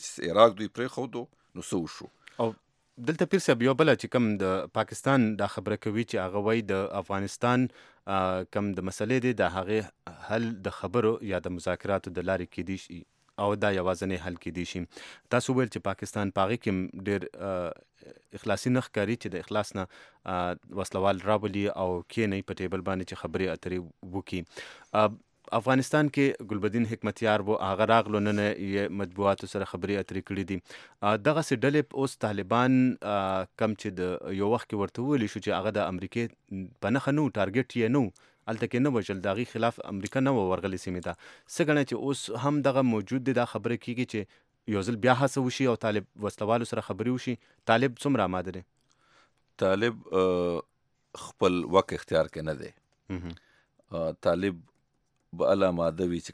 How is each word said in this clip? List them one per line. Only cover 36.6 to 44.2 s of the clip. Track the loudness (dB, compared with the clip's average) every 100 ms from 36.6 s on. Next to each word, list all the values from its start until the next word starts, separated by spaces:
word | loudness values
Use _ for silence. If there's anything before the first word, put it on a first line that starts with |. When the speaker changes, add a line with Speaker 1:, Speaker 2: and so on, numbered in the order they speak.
| -10 -6
Speaker 2:
په | -2
نښه | 0 0 0
نه |
و، | 0 0
ټارګټ | 0 0 -2 0
یې | 2 2
نه |
و، | 0 -4 _ _ -8
هلته | -4 -2
کې | 0 2
نه |
وژل، | 0 -2 -2
د | -2
هغې | -2 -4
خلاف | -2 -2 -2 -8
امریکا | -8 -4 0
نه | 2 2
وه | 2
ورغلې | 0 -2 -4 -6
سیمې | -6 -6
ته. | -10 -14 -20 -6 0
څه | 2
ګڼئ | 4 2
چې | -2 -2
اوس | -4 -6 -2 0
هم | 2
دغه | 2 4 4
موجود | 2 0 -2 0
دی، |
دا | 0 0
خبره | -2 -2 -4
کیږي | -4 -4 -4
چې | -4